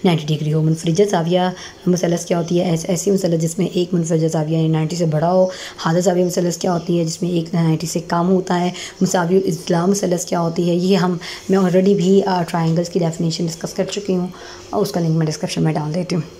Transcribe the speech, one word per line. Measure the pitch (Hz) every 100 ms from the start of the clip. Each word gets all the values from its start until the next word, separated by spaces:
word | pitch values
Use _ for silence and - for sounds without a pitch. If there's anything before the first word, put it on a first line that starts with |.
नाइंटी | 190 160
डिग्री | 151 151 156
हो। | 156
मुनफरिजा | 156 160 165 160
ज़ाविया | 208 190 165 180 180 185 - - -
मुसलस | 175 170 170
क्या | - 175
होती | 165 175
है? | 175
ऐस-, | 165 165
ऐसी | 170 -
मुसलस | 196 190 165
जिसमें | 165 165 170
एक | 185 175
मुनफरिजा | 175 165 165 160
ज़ाविया | 160 151 160
यानी | 160
नाइंटी | 160 156 170
से | 170
बड़ा | 156 170
हो। | 185 185 - - -
हादा | - 170
ज़ाविया | 185 175
मुसलस | 180 180 175 165
क्या | 196
होती | 170 165 170
है? |
जिसमें | 165 - 175
एक | 175 165
नाइंटी | 175 165 156 165
से | 175
कम | 165 170 175
होता | 185 185
है। | 180 180 180 - -
मुसावी | 185 190 170 190
इज़ला | 190 165 - 170 180
मुसलस | 196 185 175 -
क्या | 180
होती | 165 165 175
है? | 175
ये | 185 196
हम, | 180 170 - - -
मैं | 190
already | 185 180 190
भी, | 202 175 196
अ, | 190 180
ट्रायंगल्स | 170 170 165 165 175
की | 190
definition | 165 165 165 160 170
discuss | 165 -
कर | -
चुकी | 185 208 196
हूँ | 185 180 - - - -
और | 202
उसका | 185 180
लिंक | 165 160
मैं | 156
डिस्क्रिप्शन | 156 185 -
में | 160
डाल | 156 151
देती | 156 175
हूँ। | 180 147